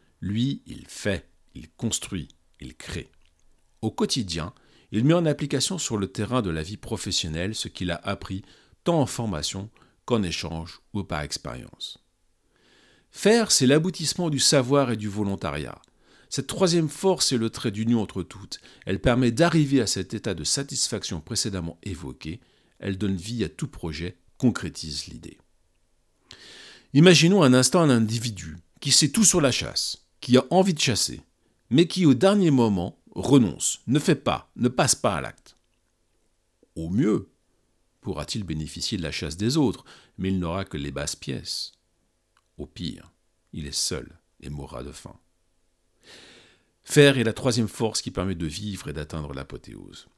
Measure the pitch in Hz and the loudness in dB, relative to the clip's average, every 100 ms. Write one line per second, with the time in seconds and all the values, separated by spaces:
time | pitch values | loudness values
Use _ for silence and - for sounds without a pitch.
0 | _ - - 107 131 - - - - - | _ -10 -6 -2 -2 -4 -10 -18 -16 -8
1 | 104 95 - _ _ - - - 113 - | -4 -4 -6 _ _ -20 -20 -8 -4 -4
2 | - 95 76 _ _ - 65 - - - | -6 -8 -8 _ _ -20 -18 -16 -12 -10
3 | - _ _ _ _ _ _ _ 110 - | -12 _ _ _ _ _ _ _ -6 -2
4 | 208 135 95 82 80 - _ _ - 107 | -2 -2 -4 -6 -8 -10 _ _ -6 0
5 | 135 170 160 143 143 135 - 185 - 110 | 4 4 2 -2 -2 -2 -2 -4 -4 -4
6 | 95 - 101 123 98 80 80 107 - 107 | -4 -4 -4 -2 -2 -4 -6 -10 -8 -8
7 | 104 87 85 78 92 110 98 - 90 85 | -4 -4 -4 -4 -6 -6 -10 -6 -6 -4
8 | 98 98 - 95 - - _ _ - 170 | -6 -8 -6 -10 -12 -20 _ _ -2 0
9 | 127 - 113 80 - 95 104 _ _ _ | 0 -2 -4 -4 -6 -8 -10 _ _ _
10 | - 117 90 80 80 80 82 - _ 101 | -2 0 0 -4 -6 -8 -10 -14 _ -8
11 | 92 76 73 - - 62 52 - - - | -6 -6 -6 -8 -10 -12 -14 -16 -16 -16
12 | _ _ _ _ _ _ _ _ _ _ | _ _ _ _ _ _ _ _ _ _
13 | _ - 196 233 214 - 127 147 175 - | _ -2 4 4 4 2 4 4 2 -4
14 | 156 - 175 139 - - 123 143 131 110 | -6 -2 -2 0 2 4 4 2 2 0
15 | 107 101 101 95 87 73 65 - _ _ | -4 -2 -2 -2 -4 -6 -8 -12 _ _
16 | _ _ - - - - 185 170 156 - | _ _ -12 -8 -6 0 2 4 0 0
17 | 190 165 - 123 110 - 120 101 113 117 | 0 2 2 0 -2 -2 -4 -2 2 2
18 | 98 98 87 98 - - - - - 98 | 0 -6 -8 -10 -16 -16 -18 -14 -6 0
19 | - 120 123 113 170 170 143 139 104 98 | 2 4 2 4 4 4 4 4 2 -2
20 | 90 107 113 85 76 - 139 131 - 107 | -4 -6 -6 -4 -2 -4 -4 -4 -4 -4
21 | - 85 - 110 110 95 82 - - 78 | -6 -8 -6 -4 -4 -4 -6 -8 -10 -10
22 | 73 62 78 95 _ _ _ - 95 95 | -10 -12 -10 -12 _ _ _ -12 -8 -4
23 | 101 95 98 120 87 - - - 82 - | -2 -2 -4 -4 -4 -4 -10 -8 -10 -8
24 | 87 - _ - 127 - 85 - 80 71 | -10 -12 _ -2 0 0 -4 -10 -10 -10
25 | - - - - _ _ _ _ _ _ | -10 -14 -16 -20 _ _ _ _ _ _
26 | _ _ _ - - - - - _ 139 | _ _ _ -20 -20 -20 -20 -20 _ 8
27 | 175 156 165 202 139 127 123 185 156 120 | 10 10 8 8 8 8 6 4 6 4
28 | 110 113 117 95 82 80 - - 139 - | 2 0 -4 -8 -10 -14 -18 -8 2 4
29 | 151 220 214 180 139 - 60 - - - | 4 4 4 4 4 2 -2 -4 -4 -6
30 | _ _ - 123 - 180 190 156 139 104 | _ _ 4 6 6 4 4 4 0 0
31 | - - - _ _ _ - 127 170 180 | -2 -4 -16 _ _ _ 0 4 4 4
32 | 165 123 190 208 175 135 113 95 90 - | 6 6 6 4 4 4 4 2 -2 -6
33 | _ - - 139 104 - - - - 143 | _ -6 4 6 6 2 -4 -4 0 0
34 | 165 147 - - - - 120 131 156 - | 2 0 0 -4 -4 -2 -2 0 0 2
35 | 117 82 60 - - - _ _ _ _ | 0 -2 -6 -12 -20 -20 _ _ _ _
36 | _ _ _ _ _ _ _ - 82 98 | _ _ _ _ _ _ _ -10 -4 0
37 | 190 175 92 _ _ _ _ _ _ _ | 2 0 -2 _ _ _ _ _ _ _
38 | - 76 76 117 87 78 76 - - 98 | -10 -8 -6 -6 -6 -6 -6 -8 -6 -4
39 | 78 - 82 85 107 151 127 - - - | -4 -6 -8 -4 -2 2 0 -2 -10 -20
40 | _ - 95 95 87 92 95 78 71 67 | _ -8 -4 -2 -2 -4 -6 -6 -6 -6
41 | 73 - - 123 - - - - _ _ | -8 -8 -8 -8 -8 -10 -10 -14 _ _
42 | _ _ _ _ _ - - - 82 50 | _ _ _ _ _ -16 -14 -10 -10 -10
43 | - _ _ _ _ - 73 - - 76 | -16 _ _ _ _ -12 -8 -4 -4 -4
44 | 58 - _ _ 69 73 67 65 67 - | -10 -18 _ _ -12 -12 -10 -12 -12 -14
45 | - - _ _ _ _ _ _ _ _ | -18 -20 _ _ _ _ _ _ _ _
46 | _ - - - _ _ _ _ - 151 | _ -20 -20 -20 _ _ _ _ -2 6
47 | 143 135 113 104 131 117 107 - 113 - | 6 6 2 0 0 2 0 0 -2 -2
48 | - 95 92 85 85 76 104 95 - 76 | -6 -4 -4 -2 -4 -6 -8 -8 -8 -8
49 | 73 82 73 67 67 - - 50 50 - | -8 -8 -8 -10 -12 -14 -14 -18 -18 -20
50 | - | -20